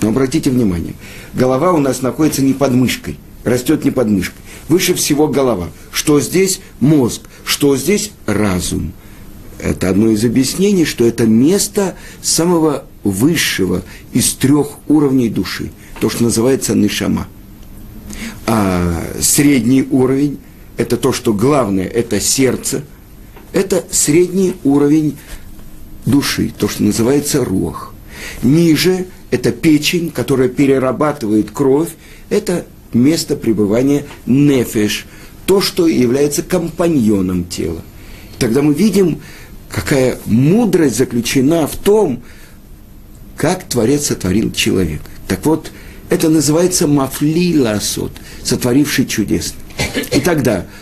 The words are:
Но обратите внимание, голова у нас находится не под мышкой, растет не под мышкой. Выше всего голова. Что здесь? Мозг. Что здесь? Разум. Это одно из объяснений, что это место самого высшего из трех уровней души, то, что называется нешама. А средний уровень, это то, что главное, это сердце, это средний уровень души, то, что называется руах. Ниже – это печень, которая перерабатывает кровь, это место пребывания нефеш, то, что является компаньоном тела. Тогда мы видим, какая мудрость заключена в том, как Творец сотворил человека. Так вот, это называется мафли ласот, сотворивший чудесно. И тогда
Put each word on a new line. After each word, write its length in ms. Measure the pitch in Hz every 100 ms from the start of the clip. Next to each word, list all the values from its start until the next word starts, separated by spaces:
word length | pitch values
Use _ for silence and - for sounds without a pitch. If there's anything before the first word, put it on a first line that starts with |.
Но 80 | 107
обратите 420 | 117 131 156 147
внимание, 440 | 123 107 85 80 - - - -
голова 400 | - 127 131 180
у 60 | 165
нас 240 | 135 120
находится 400 | 127 123 156 147
не 100 | 135
под 200 | 135 135
мышкой, 460 | 123 123 - - 73 - -
растет 400 | - 123 - 151
не 80 | 139
под 160 | 127 110
мышкой. 340 | 98 87 - - - -
Выше 260 | 175 185
всего 340 | 170 - 143 151
голова. 400 | 139 131 98 85 - -
Что 280 | - - 147
здесь? 400 | - 165 190 - - -
Мозг. 420 | - 151 113 - - -
Что 320 | - - 143 135
здесь? 340 | 151 202 - - -
Разум. 680 | 98 104 92 - 87 80 - - - - - - -
Это 280 | 85 - 90
одно 220 | 95 113
из 140 | 104
объяснений, 600 | 120 117 127 170 202 190
что 200 | 151 -
это 220 | 117 117 113
место 680 | 110 143 196 - 208 190 - - -
самого 640 | - - 170 170 156 135 - -
высшего 800 | 101 95 143 165 - - 90 90 - - -
из 200 | 131 -
трех 460 | - 135 147 143 - -
уровней 400 | 151 143 131 117
души, 420 | 101 92 - - - - -
то, 100 | 113
что 140 | -
называется 500 | 117 107 123 135 -
нешама. 540 | 104 104 - 92 90 - - - - - - - - - - - - -
А 580 | 110 98 90 87 82 - -
средний 640 | - - 147 139 113 135 131
уровень, 500 | 135 127 135 147 - - - - -
это 200 | 117 120
то, 160 | 135
что 200 | 117 120
главное, 540 | 104 127 147 104 95 87
это 340 | 117 117 101
сердце, 640 | - - 127 107 - - - - - - - - -
это 320 | 180 190 185 -
средний 640 | - - 156 180 185 185 -
уровень 520 | 139 143 147 156 151 131 - - - - - - - - -
души, 460 | 139 143 - 92 -
то, 100 | 104
что 140 | -
называется 640 | 104 104 113 143 143 147
руах. 500 | 123 95 85 - - - - - - -
Ниже – 640 | 123 160 170 143 175 185 180 - -
это 180 | 123 123
печень, 600 | 113 165 147 - 175 165
которая 400 | - 113 131 127
перерабатывает 1000 | 135 135 135 131 117 147 - 107 107 -
кровь, 380 | - 135 139 165 - - - -
это 380 | 208 208 175 - - -
место 420 | 113 135 165 -
пребывания 720 | - 113 104 101 113 135 143 139 - -
нефеш, 800 | 135 143 135 113 113 104 - - - - - -
то, 160 | 196
что 260 | 190 - 165
является 540 | - 123 135 147 147
компаньоном 1040 | 165 185 165 - 170 151 107 101 92 90
тела. 360 | 87 - 82 82 - - - - - -
Тогда 220 | 113 131
мы 140 | 151
видим, 480 | 147 214 190 180 147 - - - - -
какая 480 | - 90 139 127 - 95
мудрость 720 | 110 143 208 220 175 143 107
заключена 680 | 123 117 110 139 131 165 139
в 100 | -
том, 460 | 196 214 180 117 - - - - - - - - - - - -
как 260 | 147 180
Творец 420 | - 120 113 143 -
сотворил 460 | 120 92 98 117
человека. 520 | - 110 101 85 73 - - -
Так 200 | 95 147
вот, 260 | 156 - - - - -
это 180 | 170 160
называется 580 | 156 139 156 180 180 160
мафли 720 | 143 135 - 147 160 180 160
ласот, 540 | 117 104 - - 90 - - -
сотворивший 600 | - 117 123 131 143 - 107
чудесно. 520 | - 98 87 - - - - - - -
И 60 | 143
тогда 460 | 135 156 123 95 - -